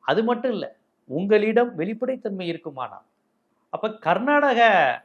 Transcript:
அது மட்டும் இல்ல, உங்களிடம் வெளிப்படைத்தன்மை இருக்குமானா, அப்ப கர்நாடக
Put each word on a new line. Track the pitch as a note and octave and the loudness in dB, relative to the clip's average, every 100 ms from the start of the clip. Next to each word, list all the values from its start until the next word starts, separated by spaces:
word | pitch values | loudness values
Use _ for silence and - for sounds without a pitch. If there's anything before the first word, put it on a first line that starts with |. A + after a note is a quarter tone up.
அது | - D#3+ | 0 0
மட்டும் | A3+ A#3 B3+ | 0 -2 -2
இல்ல, | G#3 C#3+ _ _ _ | -4 -6 _ _ _
உங்களிடம் | _ C#3 G3 G#3+ G#3+ A3 A#3+ D#3 | _ -6 2 2 4 2 2 -2
வெளிப்படைத்தன்மை | F3 A3+ B3+ B3+ A3+ G3 F3 | -6 -4 -6 -6 -6 -6 -6
இருக்குமானா, | D#3+ E3 C3+ B2 - _ _ _ _ _ _ _ | -8 -10 -10 -12 -12 _ _ _ _ _ _ _
அப்ப | - A3 | -6 -6
கர்நாடக | A3 D#3 F#3 B3+ D4 C#4+ A#3 A#3 F#3+ C#3+ A#2+ | -4 0 0 2 2 4 4 4 4 2 -2